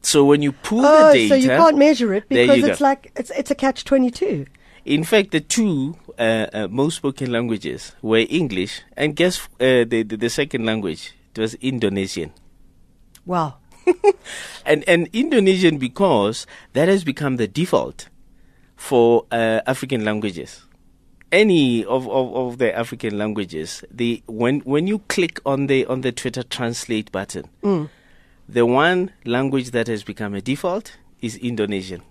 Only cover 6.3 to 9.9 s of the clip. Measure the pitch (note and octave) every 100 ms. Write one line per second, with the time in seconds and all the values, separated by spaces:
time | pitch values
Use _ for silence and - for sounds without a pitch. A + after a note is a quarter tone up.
6.3 | A2+ A2 G#2 G2 A#2 D3 - C#3 C3+ C3
7.3 | A#2 A#2+ G#2+ D2+ B1 - - A2 A2+ A2+
8.3 | D#3+ D3+ F#2 G2 - - - D3+ D3+ F3
9.3 | F3+ - _ B2+ B2+ A#2